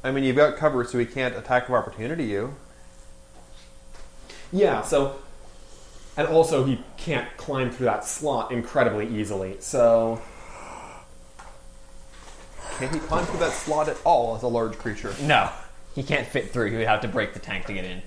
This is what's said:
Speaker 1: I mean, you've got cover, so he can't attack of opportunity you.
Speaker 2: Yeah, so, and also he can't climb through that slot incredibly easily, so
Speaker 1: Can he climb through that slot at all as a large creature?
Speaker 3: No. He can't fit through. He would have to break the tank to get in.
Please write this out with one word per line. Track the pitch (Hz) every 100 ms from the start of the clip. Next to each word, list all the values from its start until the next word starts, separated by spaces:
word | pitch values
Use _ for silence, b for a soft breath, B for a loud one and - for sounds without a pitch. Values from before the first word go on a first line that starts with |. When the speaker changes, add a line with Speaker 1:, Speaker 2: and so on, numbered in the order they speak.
Speaker 1:
I | 131
mean, | 135
you've | 135 127
got | 147 -
cover, | 156 131
so | 120 123
he | 117
can't | 135 127 113
attack | 110 123 123
of | 123
opportunity | 107 107 117 165 120
you. | 101 123 143 - - - - - - - - - - - - - - - - B B B
Speaker 2:
Yeah, | 185 202 113
so, | - 147 139 - - - - - - - - - - -
and | 165
also | 160 160 147 131
he | 120 - -
can't | 170 135 110 -
climb | - 135 123
through | 120 120
that | 104 -
slot | - 151 120 107
incredibly | 120 117 143 156 - 110
easily, | 107 104 98 92 95
so | - 127 117 113 113 113 B B B B B B B B - - - - - - - - - - - - - - - - - -
Speaker 1:
Can | 131
he | 156
climb | - 165 175
through | -
that | 165
slot | - 151 151 156
at | -
all | 170 151 117 110
as |
a | 120
large | 117 113 104
creature? | 117 101 104 98
Speaker 3:
No. | 143 127 92 - - - -
He | -
can't | 131 147 113
fit | 135 -
through. | 127 104
He | 113
would | 110
have | 107
to | 110
break | 110 101
the | -
tank | - 95 -
to |
get | 98 92
in. | 90